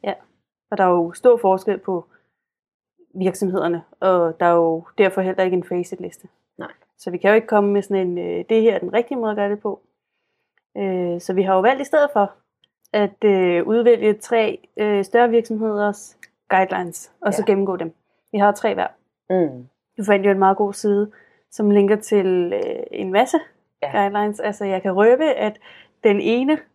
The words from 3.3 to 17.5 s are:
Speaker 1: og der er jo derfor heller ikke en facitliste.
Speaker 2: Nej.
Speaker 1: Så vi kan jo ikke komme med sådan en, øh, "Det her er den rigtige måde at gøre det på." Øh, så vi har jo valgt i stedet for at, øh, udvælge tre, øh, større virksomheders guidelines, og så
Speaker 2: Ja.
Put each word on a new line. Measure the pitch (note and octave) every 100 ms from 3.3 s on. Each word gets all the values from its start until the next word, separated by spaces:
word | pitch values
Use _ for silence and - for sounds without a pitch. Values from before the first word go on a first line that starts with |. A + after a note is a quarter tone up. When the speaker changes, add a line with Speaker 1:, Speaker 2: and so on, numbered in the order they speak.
| F3 G3 F#3 E3 E3+ - _
Speaker 1:
og | F#3+ F3+ E3+ E3
der | F3
er | E3+
jo | E3 E3 E3+ -
derfor | G3 F#3+
heller | F#3 F#3
ikke | F#3 F3+
en |
facitliste. | F3 F3+ F3 F#3 F#3 - - _ _ -
Speaker 2:
Nej. | - - _ _
Speaker 1:
Så | -
vi | F3
kan | G3
jo | A3
ikke | A3
komme | G#3+ G3+
med | G3+
sådan | G3 G3 F#3
en, | F3
øh, | F3 F3 F3
"Det | A3+
her | A3+ F#3+
er |
den | F3+
rigtige | A3 A#3+ B3+
måde | A3
at | G#3
gøre | G3+
det | G#3
på." | G#3 - _ _ _ _ _ _ _ _ _ -
Øh, | G3 F#3 F3 F3
så | -
vi | F#3
har | F#3+ F#3+
jo |
valgt | G#3+ C4+
i | F#3+
stedet | D#4 D4
for | A3+ G3+ _ _ _ _ _ _
at, | G#3+ G3+ -
øh, | G#3+ G3 F3+ F3 -
udvælge | A3+ A#3 A3+ G#3+
tre, | G#3 - A#3 G#3+ - _ -
øh, | G#3 G3+
større | G3 A#3 A#3+
virksomheders | A3+ A3+ A3 A3 G#3 G#3 G3+ - _ - _ _
guidelines, | F#3+ F#3 F#3 F3 - - _
og | G#3
så | G3+
Speaker 2:
Ja. | G#3+